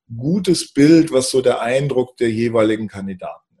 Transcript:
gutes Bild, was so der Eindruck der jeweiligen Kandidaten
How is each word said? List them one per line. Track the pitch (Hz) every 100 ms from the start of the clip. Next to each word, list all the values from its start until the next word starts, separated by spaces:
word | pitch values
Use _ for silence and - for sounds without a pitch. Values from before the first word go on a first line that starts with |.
| _ 117
gutes | 135 196 185 165 -
Bild, | 139 143 165 160
was | 131 127
so | -
der | 127 120
Eindruck | 117 131 143 127 123 -
der | 120
jeweiligen | 110 117 113 110 110 107
Kandidaten | 104 98 92 76 - _ _